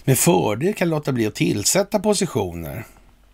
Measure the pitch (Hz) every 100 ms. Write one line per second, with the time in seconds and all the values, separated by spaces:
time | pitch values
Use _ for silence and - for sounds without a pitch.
0 | - 131 170 180 117 107 175 208 175 151
1 | 147 123 104 - 131 104 - 190 196 208
2 | 214 202 190 - 92 85 78 71 - -
3 | - _ _